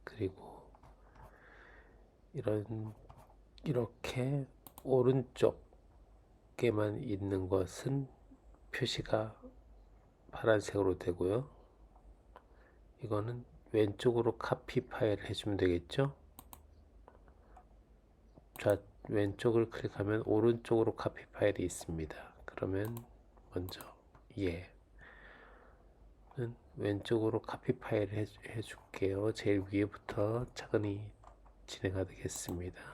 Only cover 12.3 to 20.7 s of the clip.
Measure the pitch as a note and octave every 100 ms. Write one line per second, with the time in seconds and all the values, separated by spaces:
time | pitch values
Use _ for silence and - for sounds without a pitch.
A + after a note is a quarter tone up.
12.3 | - - - - - - - G#2+ G#2 A2
13.3 | A#2+ - - - A2 G#2 G2+ B2+ A#2 A#2
14.3 | - - - - - - - A2+ G2+ -
15.3 | G2+ - G2 F#2 F2 - - C#3 - -
16.3 | - - - - - - - - - -
17.3 | - - - - - - - _ _ -
18.3 | - - - - G2 - - - G#2+ G2+
19.3 | G2 B2 A2+ A2+ - G#2+ - G2+ G#2+ A2+
20.3 | G#2+ A2+ A#2 -